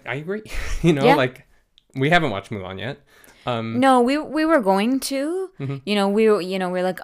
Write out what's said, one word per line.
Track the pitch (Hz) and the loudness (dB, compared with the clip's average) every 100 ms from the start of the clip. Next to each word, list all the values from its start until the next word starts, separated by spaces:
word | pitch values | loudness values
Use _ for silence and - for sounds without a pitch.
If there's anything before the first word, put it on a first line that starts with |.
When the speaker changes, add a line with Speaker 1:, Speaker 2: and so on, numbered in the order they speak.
| 120 | -8
Speaker 1:
I | 131 | -8
agree. | 156 208 214 - | -6 -10 -6 -6
<laughs> | - - | -4 0
You | 165 | 2
know, | 143 143 | 4 4
Speaker 2:
Yeah. | 165 | 4
Speaker 1:
like, | 127 - _ _ _ _ _ | 2 -4 _ _ _ _ _
we | 131 139 | -4 2
haven't | 175 151 | 2 0
watched | 98 - | -4 -8
Mulan | 104 92 95 | -10 -8 -8
yet. | 110 143 _ _ - _ 127 | -10 -10 _ _ -20 _ -6
Um, | 117 113 113 | -4 -2 2
Speaker 2:
No, | 262 254 | 4 4
we, | 240 294 | 4 0
we | 294 294 320 | -2 -2 2
were | 311 | 2
going | 190 196 220 262 | 4 2 2 -2
to. | - 269 294 370 370 - | -2 -4 -4 -4 -8 -8
Speaker 1:
Mm-hmm. | 135 139 190 | -8 -8 -4
Speaker 2:
You | 208 | 0
know, | 196 | 2
we | 208 220 | 4 4
were, | 208 | 2
you | 185 190 | 0 -4
know, | 180 | -4
we're | 180 | -2
like, | 185 180 | -4 -2